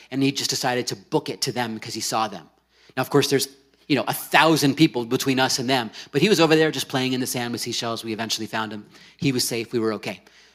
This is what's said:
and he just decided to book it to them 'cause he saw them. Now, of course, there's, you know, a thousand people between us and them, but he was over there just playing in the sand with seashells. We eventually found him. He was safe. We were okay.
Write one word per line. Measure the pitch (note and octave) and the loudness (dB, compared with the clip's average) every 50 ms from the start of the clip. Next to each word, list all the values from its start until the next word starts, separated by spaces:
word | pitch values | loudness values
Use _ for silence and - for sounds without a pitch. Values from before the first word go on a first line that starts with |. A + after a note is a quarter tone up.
| - _ | -16 _
and | C3 C3+ | -2 0
he | C#3 C3+ | 0 0
just | C#3 - A#2 - | 0 0 -2 -4
decided | C#3 - - B2+ B2 B2 A#2+ | -2 -2 -2 -2 -2 -2 -2
to | - A#2+ | -4 -8
book | G2 - _ - D3+ - | -10 -6 _ -2 -2 -2
it | - A#2 - | -4 -6 -4
to | - C#3+ | -6 -4
them | G#2 B2 B2 A2+ A2 G#2+ | -2 -4 -4 -4 -6 -8
'cause | - A#2+ - | -10 -10 -8
he | A2+ | -8
saw | G#2+ - B2+ A2+ A2 | -6 -4 -2 -2 -2
them. | G#2+ F#2+ E2+ - - _ _ _ _ _ _ _ - _ | -2 -6 -10 -16 -20 _ _ _ _ _ _ _ -10 _
Now, | C3 | -6
of | C3 - | -2 2
course, | - C#3+ C3+ - | 4 4 4 4
there's, | C#3 C3 - - - _ _ _ _ _ _ | 2 0 0 -2 -8 _ _ _ _ _ _
you | - D3 | -2 0
know, | A#2+ G#2 | 0 0
a | - C#3 | -2 -6
thousand | - - - - D3 D3+ D#3+ E3 C3+ D3 C#3 B2+ | -6 -2 2 4 6 6 6 6 4 4 2 4
people | - D#3+ D#3 - B2 A#2+ | 4 4 4 4 -2 -2
between | A2+ B2+ B2+ - C#3 C3 B2+ | -2 -2 -2 0 0 2 2
us | C3 B2+ - | 2 0 0
and | - B2 | -2 0
them, | B2 C3+ B2+ A#2 G#2 - - - - | 0 0 0 -2 -4 -10 -16 -14 -6
but | - C#3+ | 0 2
he | D#3 G#3+ | 4 4
was | G3+ D#3 | 6 6
over | E3 D3+ D#3 | 6 6 6
there | D#3 D#3+ D3+ | 4 4 2
just | C3+ C3+ - | 0 -4 -6
playing | - - C3 C3 B2+ B2+ | -4 -2 -2 -2 0 -2
in | B2+ | -2
the | B2+ | -4
sand | A#2+ - B2+ A#2+ A#2+ | -4 -4 -4 -6 -6
with | A#2+ A2 | -6 -6
seashells. | - B2 A2 - B2 A#2 A2+ A2 - | -6 -6 -6 -4 -4 -4 -6 -6 -6
We | A2+ A2 | -6 -6
eventually | G#2 A2+ G#2+ - - A2 | -6 -4 -6 -4 -6 -6
found | G#2 - A2 A2 G#2+ | -6 -6 -6 -6 -6
him. | G#2+ G#2 G2+ - - - - - - | -8 -12 -14 -18 -20 -20 -20 -20 -10
He | _ - C#3 | _ -2 0
was | B2+ B2+ B2 | 0 0 -2
safe. | - B2+ A2+ A2+ - - | -2 -4 -6 -6 -4 -2
We | A#2+ | 0
were | A2 A2 G#2+ | 0 0 -2
okay. | G#2 - A#2 G2 - _ - _ - - _ | -2 -6 -8 -10 -12 _ -20 _ -20 -20 _